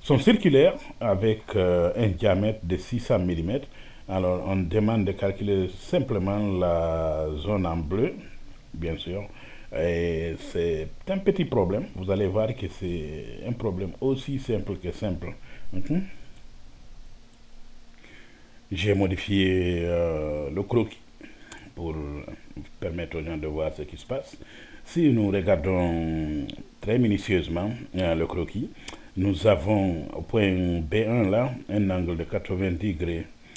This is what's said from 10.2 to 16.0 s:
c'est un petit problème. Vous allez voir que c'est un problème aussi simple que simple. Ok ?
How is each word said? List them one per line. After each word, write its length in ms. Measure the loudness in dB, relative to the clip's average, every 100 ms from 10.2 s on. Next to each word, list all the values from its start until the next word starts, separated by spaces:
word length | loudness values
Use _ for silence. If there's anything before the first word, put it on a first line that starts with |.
| -4 -6
c'est 500 | -6 -2 0 -2 -4 -8 -6
un 100 | -2
petit 260 | 0 0
problème. 400 | 2 2 2 0 -4
Vous 160 | -6 -2
allez 160 | 0 2
voir 220 | 2 0
que 180 | -2 -8
c'est 760 | -6 -6 -4 -6 -10 -10 -10 -8
un 40 |
problème 400 | -4 -4 -4 -6 -4
aussi 400 | -2 -2 -4 -6
simple 340 | -2 -2 -2 -6
que 80 | -6
simple. 420 | -4 -4 -4 -6 -10 -12 -6 -2
Ok ? 180 | 2 2 0